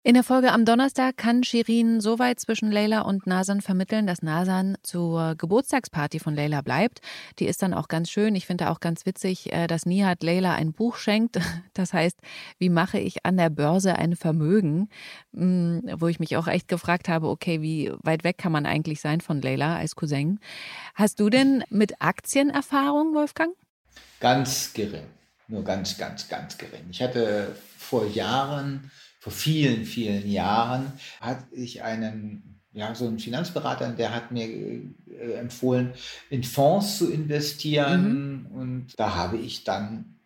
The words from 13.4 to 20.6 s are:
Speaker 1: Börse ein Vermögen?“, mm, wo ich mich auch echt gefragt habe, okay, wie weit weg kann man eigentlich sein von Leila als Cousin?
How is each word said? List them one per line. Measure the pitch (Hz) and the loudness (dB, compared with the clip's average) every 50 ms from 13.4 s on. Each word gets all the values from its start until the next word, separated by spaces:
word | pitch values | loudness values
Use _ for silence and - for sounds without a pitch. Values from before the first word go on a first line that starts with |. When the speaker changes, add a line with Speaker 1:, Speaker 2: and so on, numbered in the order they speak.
| 170 165 | 4 2
Speaker 1:
Börse | 151 147 147 147 170 190 190 190 - | 4 2 2 4 4 4 4 2 2
ein | - 160 165 175 | 2 2 0 0
Vermögen?“, | - - 165 156 165 151 156 190 220 190 151 151 170 208 - - - - - - - - _ - | 0 0 0 2 2 4 4 4 4 4 4 2 0 0 -2 -6 -18 -18 -18 -18 -20 -20 _ -4
mm, | - 170 185 185 180 170 170 170 165 247 - 185 | 0 2 2 4 2 2 2 0 -2 -4 -6 -4
wo | 165 165 | 0 0
ich | 170 170 - | 0 0 0
mich | 165 - 139 | -2 0 0
auch | - 165 | 0 0
echt | 165 - 175 - - | 2 0 -2 0 -2
gefragt | 180 170 - - 175 175 - - | -4 -2 0 0 0 0 2 0
habe, | 165 160 156 | 0 0 2
okay, | 143 110 - - 180 165 156 | 0 -2 -2 -2 -2 -2 -2
wie | 156 156 160 156 139 - 67 - | -2 -2 -2 -2 -2 -4 -6 -4
weit | - 156 160 160 165 | 0 0 0 2 0
weg | 170 185 | -2 -4
kann | - - 180 | -2 -2 0
man | 160 147 147 | 0 0 0
eigentlich | - - 151 156 160 151 - | 0 0 0 -2 -2 -6 -4
sein | - 151 151 170 | -2 0 0 0
von | - - 160 139 | 0 -2 -2 -2
Leila | 135 131 131 131 139 156 170 | 0 -2 0 0 0 0 0
als | - - 156 - | -2 -4 -6 -4
Cousin? | - 170 147 147 139 143 160 196 208 - - - - | -6 -4 -2 -2 0 0 0 -2 -4 -6 -16 -16 -16